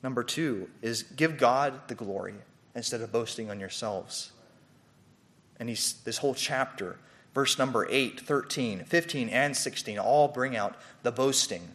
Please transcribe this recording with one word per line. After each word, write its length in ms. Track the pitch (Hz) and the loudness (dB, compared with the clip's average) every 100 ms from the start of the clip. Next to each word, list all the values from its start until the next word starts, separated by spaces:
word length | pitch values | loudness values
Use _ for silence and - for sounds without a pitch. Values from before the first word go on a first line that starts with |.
Number 200 | 131 123 | -2 -4
two 480 | 120 - 160 107 95 - | -2 -2 -2 -2 -6 -6
is 200 | 113 113 | -4 -4
give 340 | - 131 160 151 | -6 0 0 6
God 520 | 123 127 143 131 - | 6 6 2 -2 -12
the 80 | 117 | -10
glory 380 | 104 98 95 101 - _ _ 120 | -6 -6 -6 -10 -18 _ _ -8
instead 240 | 117 120 | -6 -4
of 100 | 113 | 0
boasting 400 | 113 117 - 110 | 0 -2 -6 -8
on 80 | 101 | -8
yourselves. 720 | 95 - 113 98 - - - - - - _ _ _ _ _ _ _ _ _ - | -8 -6 -4 -4 -6 -10 -10 -16 -20 -20 _ _ _ _ _ _ _ _ _ -10
And 100 | 117 | -8
he's, 260 | 113 - - | -2 -2 -2
this 140 | - 117 | -6 -2
whole 160 | 143 | 0
chapter, 640 | 123 - 131 131 - 92 - - - _ | 0 -2 0 -2 -4 -10 -10 -18 -20 _
verse 240 | - 135 - | 0 2 4
number 300 | 135 120 - | 2 2 2
eight, 300 | 127 127 - | 2 2 -4
thirteen, 640 | - 143 - - 123 95 | -2 -2 0 -2 -2 -2
fifteen, 440 | - 175 170 147 117 | 2 2 2 -4 0
and 280 | 113 143 139 | 2 2 0
sixteen, 420 | - - - 104 | -4 -4 -6 -2
all 300 | 104 143 143 | 4 6 6
bring 280 | 131 131 120 | 4 -2 0
out 200 | 101 - - - | -2 -4 -20 -4
the 80 | 120 | -4
boasting. 600 | 117 135 131 - 92 85 | 2 4 4 0 -2 -8